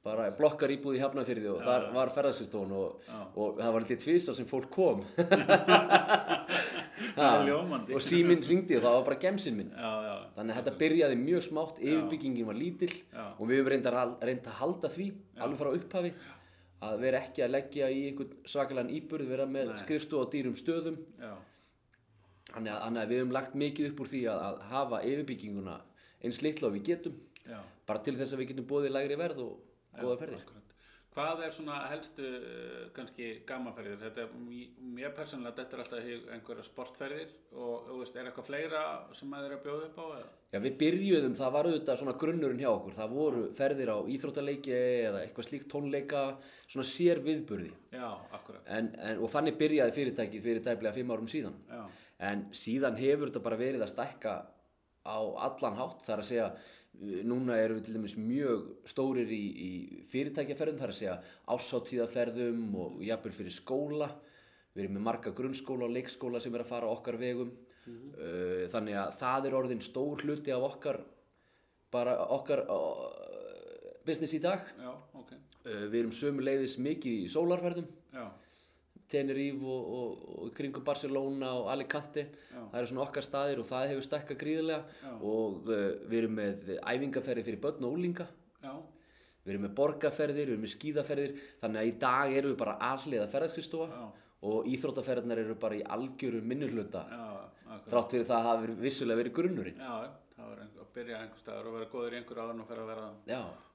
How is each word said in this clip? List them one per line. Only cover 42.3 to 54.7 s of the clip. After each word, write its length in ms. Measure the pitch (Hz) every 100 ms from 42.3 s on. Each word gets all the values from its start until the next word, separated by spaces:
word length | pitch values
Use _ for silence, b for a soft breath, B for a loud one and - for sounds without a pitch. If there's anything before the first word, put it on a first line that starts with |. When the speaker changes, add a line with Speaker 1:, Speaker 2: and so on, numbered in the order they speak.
| 170 139 123
Speaker 1:
hjá 80 | 135
okkur. 280 | 101 95 90
Það 180 | 110 131
voru 300 | 151 120 107
ferðir 340 | - 135 139 120
á 100 | 104
íþróttaleiki 720 | 98 131 139 143 139 139 139 123
eða 480 | 123 123 110 98
eitthvað 240 | 85 - 113
slíkt, 200 | 143 -
tónleika, 540 | 143 143 139 143 147 135 135 B B
svona 200 | B 131
sér 400 | 131 - 175 160
viðburði. 480 | 139 151 - 98 82 - -
Speaker 2:
Já, 200 | 123 120 101 -
akkurat. 300 | 104 - - -
Speaker 1:
En, 260 | 107 113
en, 240 | - 104 107
og 140 | 110
þannig 240 | 147 156 151
byrjaði 400 | 151 151 120 139
fyrirtækið 460 | 131 113 104 107
fyrir 220 | 113 113 127
tæplega 240 | 110 107
fimm 240 | 127 123 110
árum 160 | 113
síðan. 240 | 156 107 - -
Speaker 2:
Já. 140 | 117 101 B B B
Speaker 1:
En 240 | 95 104 -
síðan 440 | - - 131 135 113
hefur 340 | 135 143 139
þetta 120 | 117
bara 140 | 113 110
verið 240 | 127 131
að 140 | 104 -
stækka 400 | 123 - 110 85 - - _